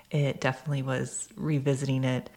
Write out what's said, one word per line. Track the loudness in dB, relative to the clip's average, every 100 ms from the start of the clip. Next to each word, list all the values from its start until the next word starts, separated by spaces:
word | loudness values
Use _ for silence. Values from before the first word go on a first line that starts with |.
| -2
It | 0 2 2
definitely | -2 -2 -2 -2
was, | 0 -2 -2 -6 -10 -6
revisiting | 0 2 2 2 2 2
it | 2 0 -4